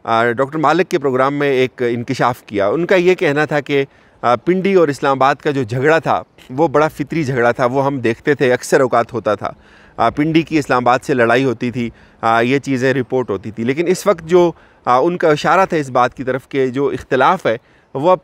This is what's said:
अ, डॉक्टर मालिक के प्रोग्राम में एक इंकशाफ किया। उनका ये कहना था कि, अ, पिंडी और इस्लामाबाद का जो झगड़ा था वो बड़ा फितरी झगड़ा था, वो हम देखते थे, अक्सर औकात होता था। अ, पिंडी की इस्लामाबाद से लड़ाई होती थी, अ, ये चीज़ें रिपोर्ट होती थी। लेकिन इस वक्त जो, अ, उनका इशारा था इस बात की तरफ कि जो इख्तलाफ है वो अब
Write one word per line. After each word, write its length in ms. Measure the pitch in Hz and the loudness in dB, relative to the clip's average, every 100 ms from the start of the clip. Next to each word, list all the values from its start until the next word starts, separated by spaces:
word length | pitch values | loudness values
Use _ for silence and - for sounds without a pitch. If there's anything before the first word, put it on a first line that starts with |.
| - | -2
अ, 180 | 113 | 0
डॉक्टर 340 | 120 117 139 160 | 0 0 -4 -2
मालिक 300 | 143 165 180 | 0 0 0
के 100 | 175 | -2
प्रोग्राम 360 | 139 127 135 | -2 0 0
में 160 | 143 143 | 0 0
एक 320 | 127 131 - | 0 0 -2
इंकशाफ 600 | 123 120 117 123 127 123 - | -4 -2 -6 -2 -2 -2 -6
किया। 200 | 101 98 | -2 -2
उनका 280 | 143 175 190 | -2 0 2
ये 180 | 180 | 2
कहना 320 | 180 165 143 151 | 2 0 0 -2
था 140 | 147 | -2
कि, 160 | 143 143 | -2 -2
अ, 100 | 139 _ _ _ | -2 _ _ _
पिंडी 500 | 117 120 170 185 185 | 0 0 0 0 2
और 160 | 190 156 | 2 2
इस्लामाबाद 520 | 139 143 135 135 147 | 0 -2 2 2 0
का 80 | 160 | -2
जो 140 | 139 | -4
झगड़ा 360 | 113 127 143 160 | -4 -2 2 2
था 240 | 139 98 - _ - | 0 -2 -4 _ -10
वो 160 | 127 160 | -2 0
बड़ा 200 | 147 151 | 2 0
फितरी 360 | - 143 160 | -2 -6 -4
झगड़ा 280 | 131 131 120 | -2 0 0
था, 140 | 120 123 | 2 0
वो 140 | 135 | 0
हम 200 | 139 139 | -2 -2
देखते 340 | 113 117 - | -2 -2 -2
थे, 160 | 139 135 | 0 2
अक्सर 320 | 123 - 156 | 0 0 2
औकात 300 | 127 120 117 | 2 0 -2
होता 240 | 117 107 101 | -4 -4 -4
था। 200 | - - _ - - - | -6 -12 _ -20 -16 -2
अ, 120 | 117 | -2
पिंडी 320 | - 156 160 | 0 0 0
की 160 | 160 156 | 0 -4
इस्लामाबाद 420 | 135 127 123 127 | 0 0 2 0
से 140 | - | 0
लड़ाई 280 | 131 117 123 | 0 2 2
होती 280 | 135 113 123 | 0 -2 -6
थी, 220 | 120 117 - - _ | -6 -8 -10 -20 _
अ, 180 | 113 113 | 0 2
ये 180 | 123 139 | 2 -2
चीज़ें 340 | 135 131 131 | -2 -2 0
रिपोर्ट 380 | 131 127 131 113 | -2 -2 -4 -4
होती 200 | 98 110 | -6 -8
थी। 140 | 107 | -6
लेकिन 240 | 117 139 170 | -4 -2 -2
इस 180 | 185 202 | -2 -2
वक्त 180 | 170 | -2
जो, 320 | 160 180 175 - _ _ 127 | 0 2 2 -2 _ _ 0
अ, 140 | 123 | 2
उनका 280 | 170 175 165 | 2 0 0
इशारा 340 | 151 165 175 190 | 2 2 2 2
था 100 | 165 | -2
इस 120 | 135 | -2
बात 260 | 123 123 | 0 0
की 100 | - | -2
तरफ 220 | 127 127 - | -6 -6 -4
कि 200 | 139 131 | -2 -2
जो 220 | 123 139 | 0 -2
इख्तलाफ 540 | 120 - 131 143 185 127 | -4 -2 2 2 2 -2
है 120 | 113 _ _ _ | -4 _ _ _
वो 140 | 135 160 | -2 0
अब 120 | 180 | 0